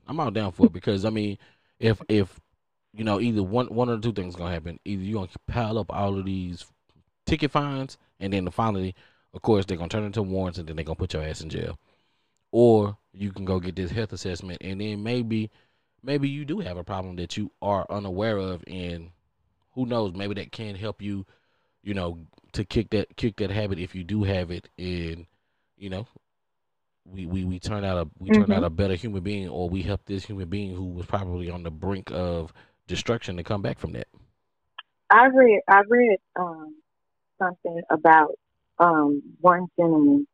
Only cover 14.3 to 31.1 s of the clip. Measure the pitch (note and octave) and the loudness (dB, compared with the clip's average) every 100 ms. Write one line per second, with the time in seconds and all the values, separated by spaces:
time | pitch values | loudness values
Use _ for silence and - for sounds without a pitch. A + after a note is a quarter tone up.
14.3 | F2 F#2+ F2 F#2 F#2+ G#2+ G#2 G#2+ B2 A2+ | -8 -10 -12 -10 -8 -6 -6 -4 -4 -2
15.3 | A2 G#2+ _ _ _ _ _ B2+ C#3+ C#3 | -4 -4 _ _ _ _ _ -4 -2 -2
16.3 | C#3+ C#3+ G3+ A#2+ F2 F2 F#2+ F#2 F2 F2 | -4 -6 -6 -6 -8 -6 -8 -6 -8 -8
17.3 | - G#2 _ G2+ G2+ - G2+ G2+ F2+ A2+ | -6 -8 _ -2 -2 -2 -6 -6 -2 -2
18.3 | G#2 F#2+ F2 - F#2 F2+ E2+ E2 _ _ | -2 -4 -8 -10 -10 -8 -8 -12 _ _
19.3 | _ _ _ _ B2+ B2 A#2+ G#2 F2 G2+ | _ _ _ _ -6 -2 0 -2 -2 -6
20.3 | G2+ - - G#2+ G2 G#2+ - G2+ G2 F#2+ | -6 -8 -12 -10 -8 -10 -8 -8 -8 -10
21.3 | _ _ _ _ _ G2+ G2 F2 E2+ D#2 | _ _ _ _ _ -6 -4 -4 -8 -16
22.3 | _ _ - G#2 A#2+ F#2+ G#2 - - A#2+ | _ _ -8 -2 -2 0 -2 -2 -4 -4
23.3 | - G2 G2+ G#2 F2+ F2+ F#2+ F2 G#2+ G2 | -2 -4 -2 -4 -4 -6 -8 -4 0 0
24.3 | F#2+ F2 F2 _ - F2+ F2+ E2+ E2 E2 | 0 -2 -8 _ -10 -6 -6 -6 -8 -14
25.3 | _ _ _ _ _ G2 F#2+ A#2 - _ | _ _ _ _ _ -10 -10 -10 -18 _
26.3 | _ _ _ _ _ _ _ - F#2 E2+ | _ _ _ _ _ _ _ -18 -12 -6
27.3 | F#2 F#2 F#2 - G#2 G2 F2+ D#2+ _ F#2 | -4 -4 -6 -6 -4 -2 -2 -4 _ 2
28.3 | G#3+ G3+ F#2+ E2+ E2 G2 F2+ A#2 G2 F2+ | 4 4 2 0 0 0 0 -4 -6 -4
29.3 | G#2 F#2 C#2 F2+ F#2+ F2+ G2 - G2 - | -6 -6 -6 -4 -4 -4 -6 -6 -8 -6
30.3 | G2 F2 G2+ G2 F2+ F#2 F2 E2 | -10 -6 -6 -6 -8 -8 -10 -4